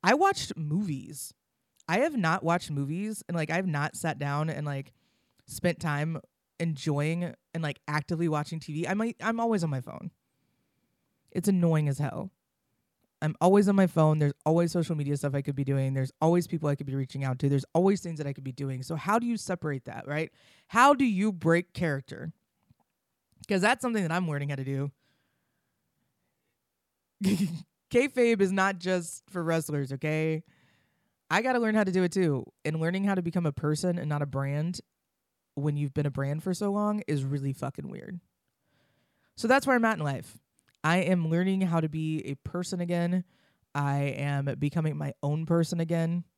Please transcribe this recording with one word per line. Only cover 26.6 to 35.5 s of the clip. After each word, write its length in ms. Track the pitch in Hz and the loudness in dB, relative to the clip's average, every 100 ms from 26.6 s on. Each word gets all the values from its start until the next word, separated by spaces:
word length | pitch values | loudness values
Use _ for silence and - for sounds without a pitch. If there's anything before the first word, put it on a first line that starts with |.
| _ _ _ _ _ _ | _ _ _ _ _ _
<laughs> 400 | 190 185 180 165 - _ _ | 0 0 -2 -4 -12 _ _
Kayfabe 500 | 240 269 254 233 220 | 2 2 2 4 4
is 100 | 196 | 2
not 280 | 196 190 190 | 4 0 0
just 440 | 180 185 170 - _ | -2 -2 -2 -14 _
for 140 | 185 | -4
wrestlers, 480 | 165 165 156 147 131 | 0 0 0 -4 -2
okay? 500 | 135 151 156 160 160 - _ _ _ _ _ _ _ _ | -4 -2 0 0 -2 -8 _ _ _ _ _ _ _ _
I 140 | 175 | 0
gotta 160 | 247 247 | 2 2
learn 160 | 220 | 2
how 100 | 214 | 2
to 60 | 190 | 4
do 140 | 185 | 2
it 80 | 180 | 2
too. 320 | 190 170 135 - _ | 2 2 2 -4 _
And 160 | - 160 | -4 -2
learning 240 | 160 190 | 0 0
how 120 | 196 190 | 0 0
to 60 | |
become 240 | 170 180 165 | 0 0 0
a 60 | |
person 460 | 139 151 151 180 175 | 0 -2 0 0 -2
and 100 | 151 | -2
not 140 | 147 | -2
a 40 | 143 | -2
brand 540 | 139 139 143 165 175 _ _ _ _ _ _ _ | -2 -2 -2 -2 -6 _ _ _ _ _ _ _